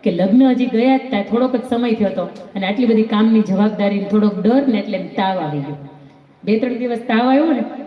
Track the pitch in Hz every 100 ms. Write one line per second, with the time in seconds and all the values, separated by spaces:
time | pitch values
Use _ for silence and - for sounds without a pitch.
0 | 196 175 190 247 269 247 247 220 254 262
1 | 262 208 202 226 254 254 - 233 240 220
2 | 190 185 175 - - 196 185 214 240 220
3 | 220 214 220 220 208 190 208 202 202 202
4 | - 214 208 180 196 262 - 208 - 185
5 | 170 - 190 185 151 147 135 143 - -
6 | - - _ _ 180 220 254 226 247 233
7 | 254 226 247 269 330 247 - -